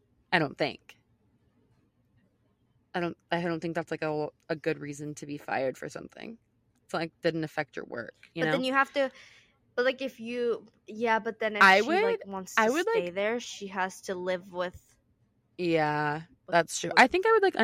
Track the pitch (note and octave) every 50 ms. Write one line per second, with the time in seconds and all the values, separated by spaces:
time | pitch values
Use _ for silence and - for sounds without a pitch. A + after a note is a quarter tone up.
0 | _ _ _ _ _ _ - F3 D#3 C3 C3+ - E3 C3 F#2 - _ - - _
1 | _ _ _ _ _ _ _ _ _ _ _ _ _ _ _ _ _ _ _ _
2 | _ _ _ _ _ _ _ _ _ _ _ _ _ _ _ _ _ _ - F#3
3 | F3 E3+ - - _ _ F3 E3+ E3+ F3 E3 D#3+ F3 E3 D#3+ E3+ D#3 - D#3+ -
4 | D#3+ D#3 D3+ D3+ D3+ - - _ _ - E3 D3+ - D#3+ D#3 C#3+ D3 C#3+ C#3+ C#3+
5 | D3+ D3 D3+ - D#3 D3 D3 C#3+ - - G2 A#2+ C3+ C3 - - D3 D3 - -
6 | D#2+ - - - - - A3+ - _ _ _ _ _ _ _ _ _ - - E3+
7 | E3 E3 - _ - E3+ D#3+ E3 D#3 D3+ - - D3 - - - - - - A#2+
8 | A2 - - _ - - - E3 D#3+ - - C4 C4 B3+ C4 C#4 C4+ C4+ - C#4+
9 | C4+ C4 - - - - - - _ _ _ _ _ _ _ - B3 C4 B3+ B3
10 | C4+ B3 - - A3+ A#3 A#3+ B3 A#3+ A#3+ G#3+ - G#3 A3 _ _ _ - G#3+ G#3+
11 | A#3+ A#3 A3+ A3 G#3+ A#3 A3 - A3+ G#3+ G#3+ G3+ G3 F#3+ F#3+ G3+ A3 C4 E4 G4
12 | A4 A#4 A#4 G4+ - G3 G3 F#3+ F#3 - - A3+ A3 A3 C4 D#4+ F#4 A4 A#4 A3
13 | F3 F3 E3+ G3 G3+ G#3+ A#3 A#3+ A#3+ - - - G3+ F#3+ F#3+ G3 F#3 F#3+ - -
14 | - - F#3+ F3+ F3+ F#3 F#3 F3+ F3+ G3+ F3 F3+ F3+ F3 - - - _ _ _
15 | _ _ _ _ _ _ _ _ _ _ _ - F3+ E3+ E3 D#3+ D3+ D3+ D3+ D3
16 | D3+ D3 D3 D#3+ E3 - - _ _ - E3+ E3+ D#3+ - - - - E3 E3 F3+
17 | A#3+ C4 - F4+ F#4+ A4 A4+ G#4+ G4 F#4 - -